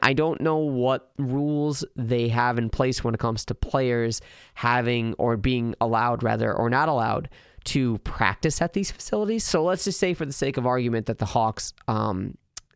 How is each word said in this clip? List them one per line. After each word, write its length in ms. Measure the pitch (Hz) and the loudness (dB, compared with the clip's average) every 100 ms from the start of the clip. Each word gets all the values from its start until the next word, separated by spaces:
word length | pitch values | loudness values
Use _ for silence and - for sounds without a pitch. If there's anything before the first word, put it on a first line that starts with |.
I 100 | 123 | 4
don't 280 | 139 156 160 | 4 2 0
know 160 | 160 156 | 0 0
what 560 | 151 131 123 131 - - | 0 0 2 0 -4 -6
rules 640 | 135 131 147 147 147 139 - | -2 0 0 0 0 -2 -6
they 340 | - 117 120 117 | -6 -2 0 2
have 300 | 117 123 117 | 2 2 0
in 120 | 113 | 0
place 340 | - 131 123 | 0 0 0
when 100 | 120 | -2
it 60 | 113 | -2
comes 240 | 117 113 | -2 -2
to 100 | - | -4
players 640 | - - 135 127 120 117 113 - - - | -4 -2 0 2 2 0 -2 -8 -20 -20
having 600 | - 120 123 120 120 113 - | -4 0 2 2 0 0 0
or 180 | 120 113 | 0 2
being 380 | 131 123 117 110 | 2 2 0 0
allowed, 440 | 113 113 120 120 | 0 2 2 0
rather, 280 | 120 110 110 | 0 2 0
or 160 | - 117 | 0 2
not 200 | 127 156 | 2 2
allowed 400 | 135 113 110 - - - - - | 2 0 -2 -4 -12 -20 -12 -4
to 320 | 143 127 110 | 0 0 0
practice 640 | - - 95 - 165 - | -4 0 2 2 0 0
at 120 | 170 | -2
these 180 | 196 196 | -2 -4
facilities. 540 | - - 208 214 226 | -6 -4 0 0 0
So 180 | - 175 | 0 2
let's 220 | 165 185 | 2 2
just 160 | - - | 0 -2
say, 140 | 185 | -2
for 120 | 175 151 | -4 -4
the 60 | |
sake 240 | 143 135 135 | -2 -2 0
of 100 | 123 | 0
argument, 400 | 127 120 113 107 | 0 0 -2 -2
that 120 | 113 | -4
the 80 | 104 | -2
Hawks, 480 | 123 110 - - - - | 0 0 -2 -8 -8 -4
um, 500 | 110 107 95 98 - _ - - | -2 0 -2 -6 -10 _ -20 -20